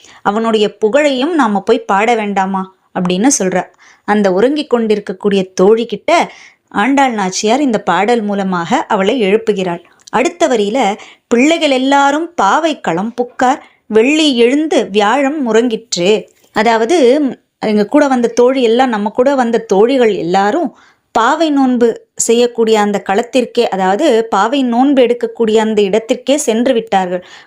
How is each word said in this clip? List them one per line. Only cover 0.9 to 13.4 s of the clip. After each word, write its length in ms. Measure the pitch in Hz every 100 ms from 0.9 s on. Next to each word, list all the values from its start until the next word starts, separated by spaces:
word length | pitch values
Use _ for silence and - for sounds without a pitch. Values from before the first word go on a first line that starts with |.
| 269 302 254 285 330
நாம 260 | 226 202
போய் 240 | 190 233 -
பாட 300 | 196 226 226
வேண்டாமா?" 600 | 208 196 190 190 185 _ _ 185
அப்படின்னு 280 | 180 180 254 -
சொல்றார். 300 | 185 180 - _ _ _ -
அந்த 280 | 208 202
உறங்கிக் 360 | 185 247 302 -
கொண்டிருக்கக்கூடிய 720 | 240 220 208 202 190 208 196
தோழி 420 | 185 - 190 226 226
கிட்ட 460 | 196 - 330 202 - - _ _
ஆண்டாள் 440 | 196 233 277 262
நாச்சியார் 500 | 220 185 - 214 254
இந்த 220 | 285 208
பாடல் 380 | - 175 208 240
மூலமாக 640 | 208 202 190 180 170 247 -
அவளை 360 | 208 190 269
எழுப்புகிறாள். 640 | 190 214 220 196 185 170 - _ -
அடுத்த 360 | 214 339 - 320
வரியில, 500 | 233 202 262 202 214 - - -
"பிள்ளைகள் 440 | 240 294 330 302
எல்லாரும் 640 | 254 269 285 285 294 330 -
பாவை 440 | 196 269 320 277
களம் 340 | 185 170 220
புக்கார், 460 | - 240 -